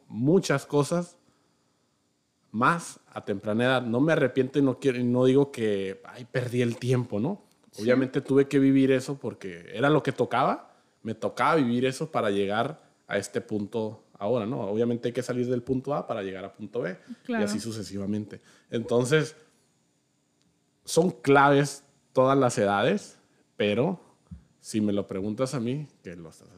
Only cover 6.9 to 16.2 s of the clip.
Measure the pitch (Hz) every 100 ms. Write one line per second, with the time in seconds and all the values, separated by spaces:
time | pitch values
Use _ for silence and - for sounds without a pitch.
6.9 | 127 120 104 135 202 _ _ _ - 110
7.9 | 127 131 147 131 135 135 139 135 135 135
8.9 | 131 127 139 117 101 98 85 87 98 139
9.9 | 151 139 - 120 120 160 269 - _ _
10.9 | _ 110 107 104 - 135 165 120 120 131
11.9 | 131 156 127 110 101 98 107 131 156 _
12.9 | _ - 101 98 120 - 107 101 113 107
13.9 | 110 _ - 101 123 104 135 101 107 120
14.9 | 117 123 123 120 123 123 123 120 131 135
15.9 | 151 - 113